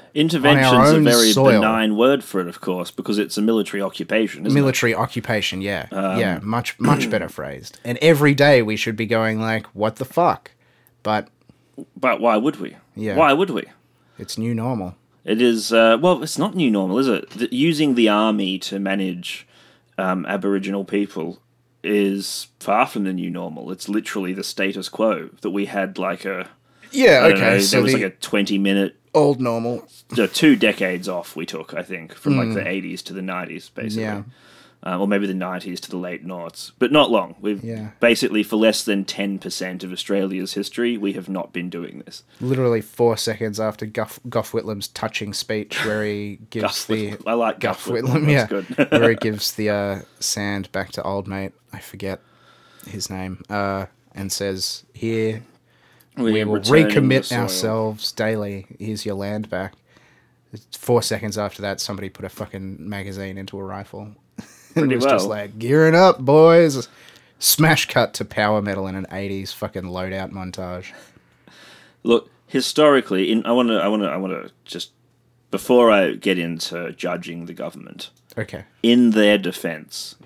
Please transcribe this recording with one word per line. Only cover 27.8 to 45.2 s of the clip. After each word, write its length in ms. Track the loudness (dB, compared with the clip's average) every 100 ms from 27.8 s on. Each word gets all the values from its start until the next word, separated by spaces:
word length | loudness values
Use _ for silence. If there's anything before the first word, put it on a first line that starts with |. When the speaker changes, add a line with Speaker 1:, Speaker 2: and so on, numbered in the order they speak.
Speaker 1:
was, 100 | 2
Speaker 2:
the 100 | 2
Speaker 1:
like, 80 | 0
a 20 | -6
twenty 400 | -4 -2 0 0
minute 400 | 0 0 -2 _ _
Speaker 2:
old 280 | 2 2 2
normal. 460 | -2 -2 -4 -8 -12 -20 -6
Speaker 1:
the 200 | 0 0
two 280 | 4 6 6
decades 520 | 4 2 -2 -4 -6
off 280 | -8 -8 -10
we 80 |
took, 300 | -10 -10 -10
I 80 | -10
think, 320 | -10 -12 -14
from, 220 | -8 0 0
like, 100 | 0
Speaker 2:
Mm. 60 |
Speaker 1:
the 120 | -4 -4
eighties 340 | -6 -8 -12
to 100 | -12
the 100 | -10
nineties, 460 | -8 -8 -10 -14 -16
basically. 300 | -10 -8 -6
Speaker 2:
Yeah. 180 | -6 -8 -12 -20 _ -20 _ _
Speaker 1:
Um, 180 | -8 -4
or 80 | 0
maybe 180 | 0 -2
the 80 |
nineties 460 | -4 -6 -8 -10 -12
to 100 | -10
the 60 | -10
late 280 | -8 -10
noughts. 460 | -12 -12 -14 -16 -14 -2
But 140 | 2
not 180 | 4 4
long. 240 | 2 0 -6
We've 240 | -6 -6
Speaker 2:
Yeah. 240 | -8 -10 -12 0
Speaker 1:
basically, 460 | 2 4 2 0
for 100 | 0
less 300 | 4 4 2
than 200 | -2 -4
ten 340 | -4 -6 -6 -6
percent 420 | -8 -10 -10 -10
of 80 | -12
Australia's 640 | -10 -4 -2 -2 -4 -6
history, 440 | -6 -6 -2 -2 -2
we 180 | -4
have 140 | -4 -8
not 240 | -8 -8
been 160 | -8 -8
doing 320 | -10 -12 -14 -18
this. 160 | -20 _ -10
Speaker 2:
Literally 420 | -4 0 0 0
four 340 | -4 2 2 2
seconds 420 | -4 -4 -6 -4
after 260 | -6 -6
Gough, 360 | -8 -6 -8 -10 -6
Gough 240 | -4 -4
Whitlam's 340 | -6 -6 -8 -10
touching 460 | -8 -6 -6